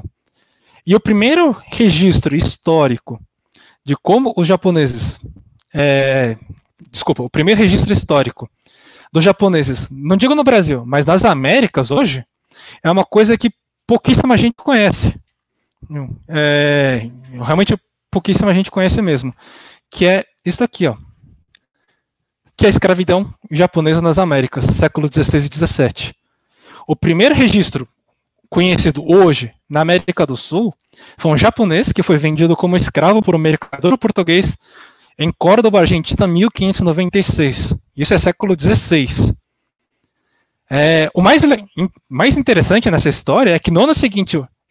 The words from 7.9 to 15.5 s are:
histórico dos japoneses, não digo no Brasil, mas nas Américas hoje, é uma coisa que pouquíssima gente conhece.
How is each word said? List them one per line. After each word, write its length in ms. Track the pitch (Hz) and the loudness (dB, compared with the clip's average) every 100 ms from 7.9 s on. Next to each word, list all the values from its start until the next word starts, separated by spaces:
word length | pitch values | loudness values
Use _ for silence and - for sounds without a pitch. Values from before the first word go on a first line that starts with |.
histórico 580 | 202 - 147 123 - 120 _ _ _ _ - _ | 0 0 0 0 -6 -16 _ _ _ _ -20 _
dos 120 | 160 | 0
japoneses, 640 | 175 190 196 165 135 127 - | 2 2 2 0 -2 -6 -10
não 280 | 135 147 190 | -8 -2 0
digo 180 | 262 302 | 2 2
no 80 | |
Brasil, 400 | 269 233 156 131 120 | 2 2 2 -2 -2
mas 200 | 143 147 | -2 0
nas 200 | 185 220 | 2 2
Américas 640 | 147 135 240 233 - 120 | 0 0 0 0 -2 -2
hoje, 340 | 147 233 131 - _ _ _ - - | -2 -2 -4 -12 _ _ _ -20 -6
é 80 | 165 | -2
uma 140 | 185 180 | 0 0
coisa 320 | 214 220 226 | 2 2 2
que 140 | 240 - _ _ - | -2 -6 _ _ -2
pouquíssima 500 | 233 - 254 262 233 | 0 2 0 2 2
gente 180 | 240 - | 0 -2
conhece. 600 | - 247 202 - - - _ _ _ | -2 0 0 0 -2 -4 _ _ _